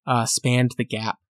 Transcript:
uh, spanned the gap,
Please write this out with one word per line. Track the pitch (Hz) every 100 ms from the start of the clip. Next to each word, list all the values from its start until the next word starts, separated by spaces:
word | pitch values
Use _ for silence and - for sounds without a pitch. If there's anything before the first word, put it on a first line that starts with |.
| -
uh, | 123
spanned | 117 - 131 123 123 -
the |
gap, | 123 131 110 - _